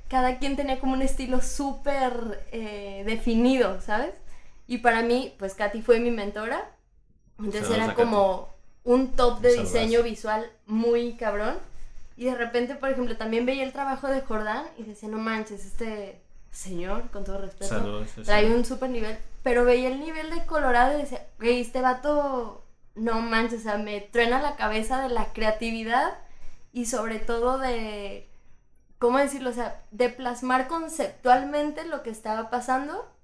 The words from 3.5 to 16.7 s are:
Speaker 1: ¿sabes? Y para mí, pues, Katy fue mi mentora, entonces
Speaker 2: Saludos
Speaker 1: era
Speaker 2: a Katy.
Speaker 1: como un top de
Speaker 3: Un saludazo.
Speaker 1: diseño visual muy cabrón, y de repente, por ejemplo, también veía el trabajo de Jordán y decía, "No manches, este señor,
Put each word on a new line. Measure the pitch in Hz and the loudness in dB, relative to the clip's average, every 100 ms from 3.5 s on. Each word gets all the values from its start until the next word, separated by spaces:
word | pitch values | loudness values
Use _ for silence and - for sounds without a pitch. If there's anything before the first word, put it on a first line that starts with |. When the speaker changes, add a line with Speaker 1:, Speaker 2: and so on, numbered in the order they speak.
| 262 202 185 | 4 2 0
Speaker 1:
¿sabes? | - 214 311 - - - - - - | 0 0 -2 -6 -12 -12 -14 -16 -8
Y | 240 | 0
para | 240 226 | 2 2
mí, | 233 247 277 - | 2 0 0 -8
pues, | 190 | -8
Katy | 196 208 220 | -4 -4 0
fue | 220 226 | 4 4
mi | 240 | 4
mentora, | 226 202 196 220 311 427 - _ _ _ _ _ - | -2 -4 -6 -6 -6 -8 -16 _ _ _ _ _ -10
entonces | 208 208 | -6 -4
Speaker 2:
Saludos | 214 220 | 0 0
Speaker 1:
era | |
Speaker 2:
a | 226 | 2
Katy. | 233 | 2
Speaker 1:
como | 233 208 196 180 - - - - | 4 4 4 2 -6 -14 -20 -6
un | - 254 262 | 2 4 4
top | - 247 233 | 6 6 6
de | 247 | 4
Speaker 3:
Un | 240 | 4
saludazo. | 220 240 | 4 2
Speaker 1:
diseño | 226 233 | 4 4
visual | 233 208 214 214 233 - - | 2 0 -4 -4 -4 -12 -4
muy | 220 233 233 240 226 | 0 2 2 0 -4
cabrón, | 220 208 220 349 - - - - - - | -4 -2 -2 -4 -6 -8 -8 -8 -12 -6
y | |
de | 247 | -2
repente, | 254 233 240 247 277 | -2 -2 -2 -2 -2
por | 269 | -2
ejemplo, | 262 240 226 | 0 0 -2
también | 220 226 | -2 0
veía | 247 269 | 2 0
el | 262 | -2
trabajo | 277 277 262 277 | -4 -4 -2 -2
de | 269 | -2
Jordán | 269 220 214 233 320 - | 0 -2 -2 -4 -6 -12
y | |
decía, | 214 202 214 | -14 -12 -8
"No | 220 | -6
manches, | 220 220 214 202 202 | -4 -4 -6 -8 -4
este | - 220 214 196 - - - - | -2 -2 -6 -10 -16 -20 -20 -16
señor, | - 190 | -12 -8